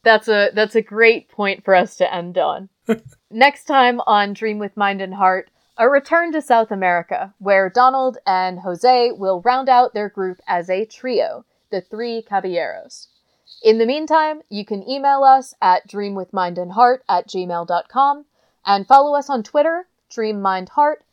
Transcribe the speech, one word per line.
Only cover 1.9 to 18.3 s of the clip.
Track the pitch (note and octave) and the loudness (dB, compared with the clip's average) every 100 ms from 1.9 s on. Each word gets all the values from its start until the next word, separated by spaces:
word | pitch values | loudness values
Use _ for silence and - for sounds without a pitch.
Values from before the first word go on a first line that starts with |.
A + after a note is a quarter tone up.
| - | -2
to | F#3 | -4
end | F3+ F3 F3+ | -2 -6 -4
on. | D#3 - G3 _ - | -4 -4 -12 _ -6
<laughs> | A3+ - _ _ | -6 -6 _ _
Next | A3 C4+ C#4 | 2 2 2
time | - C#4 B3 A#3+ - | -2 2 2 0 0
on | G#3 G3+ | 0 0
Dream | G3+ A3 G#3+ | -4 -6 -6
with | G3+ G#3 | -8 -4
Mind | G3+ G3 | -4 -4
and | F#3+ | -8
Heart, | G3 F#3+ F#3 - _ _ - | 0 0 0 -6 _ _ 0
a | A#3 | 2
return | C#4+ C#4 E4 E4+ | 2 2 -2 0
to | D#4 | -6
South | - A#3 A3 | 2 2 2
America, | G3 F#3 F3 E3+ - G3 _ | -2 0 -2 -4 -8 -10 _
where | G3 G3 F#3+ | 0 2 2
Donald | A#3+ B3+ C4+ C4 A#3 - | 2 2 2 -4 -4 -2
and | F#3 F#3 F3+ | -2 -2 -6
Jose | F#3 F3 B3 B3+ A#3+ | -8 0 2 4 2
will | G#3 F#3+ F3+ | -2 -4 -2
round | A#3 B3+ C4+ | -2 -2 2
out | B3 B3 | 4 4
their | G#3 G#3 | -2 -8
group | G3+ F#3 F3+ - | -6 -8 -8 -6
as | F3+ F3 | -6 -2
a | F#3 | -4
trio, | A3 - B3+ A#3 - B2+ _ _ _ | -4 -10 -4 -2 -2 -6 _ _ _
the | F#3+ | -8
Three | F3+ G#3+ A#3+ A3+ | -8 -10 -8 -8
Caballeros. | A3 G3 F#3 E3+ C3+ F2+ - - - _ _ _ _ - | -6 -6 -4 -4 -6 -10 -18 -20 -20 _ _ _ _ -2
In | A3+ A3+ | 2 2
the | A3+ | 0
meantime, | D4 D#4 D#4 D#4 D4+ _ | -2 0 0 0 -6 _
you | G3+ G3+ | -14 -10
can | G3+ G#3 | -10 -8
email | C#4 C#4 C#4 | -4 0 4
us | C4+ C4 B3+ - | 6 4 2 -2
at | G#3 F#3 - | 0 0 -2
dreamwithmindandheart | G3+ G3+ G3 F3+ F#3+ F3+ F3 F3+ G3 B3 B3+ - | -10 -8 -8 -8 -4 -4 -6 -6 2 2 2 0
at | F3+ - | -2 -2
gmail | F#3+ F3+ E3+ E3+ | -8 -6 -6 -4
dot | F3 - | -4 -2
com | A#3+ C#4 C#4+ D4 | 0 0 0 -10